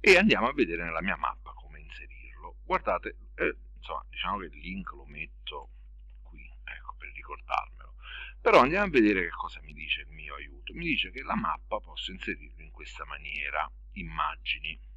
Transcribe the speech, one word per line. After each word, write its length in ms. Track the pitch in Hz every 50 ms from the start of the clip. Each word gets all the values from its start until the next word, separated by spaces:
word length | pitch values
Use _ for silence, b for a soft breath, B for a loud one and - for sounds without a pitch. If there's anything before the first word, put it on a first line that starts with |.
e 180 | - - 185 175
andiamo 300 | 196 214 127 95 104 123
a 40 | 139
vedere 300 | 151 120 82 85 82 85
nella 180 | 85 82 82
mia 160 | 82 98 92
mappa 360 | 71 69 65 - - - - -
come 260 | - - - 73 73
inserirlo. 800 | - - - - - - - - - - - - - 87 - - -
Guardate, 520 | - 180 185 - - 92 87 - 110 - - - - -
eh, 200 | - - - - - - - -
insomma, 280 | - - - 82 71 - -
diciamo 280 | - - - 87 98 101
che 80 | 92
il 120 | 80 73 73
link 320 | 73 87 95 98 92 -
lo 160 | 73 73 -
metto 640 | - 71 76 80 78 - - - - 73 71 67 - - - - - - - - - - - -
qui, 220 | - - - - - - - -
ecco, 320 | - - - - - -
per 160 | - - - -
ricordarmelo. 800 | - - - 73 - - - - - - - - - - - - B B B B B B B B B -
Però 180 | - 214 165
andiamo 260 | 123 135 160 196 208
a 40 | 196
vedere 320 | 156 135 110 104 104 95 90
che 80 | 85
cosa 300 | - - - 85 - - -
mi 100 | 78 76
dice 280 | 73 78 76 - 76 73
il 80 | 71
mio 240 | 78 78 76 73 71
aiuto. 400 | 71 73 73 71 - - - 90
Mi 100 | - 175
dice 280 | 170 143 - - - -
che 100 | 127 135
la 140 | - -
mappa 420 | - - 82 78 - - - 110 107
posso 320 | - - 76 - - -
inserirla 520 | 92 92 - - 92 - - 69 - - 78
in 100 | 78 -
questa 340 | - 76 - - - 80
maniera, 640 | 76 73 71 73 73 73 73 73 71 71 76 76 - - - - - -
immagini. 960 | 101 90 82 80 80 76 78 - - - - - - 73 78 - - - - -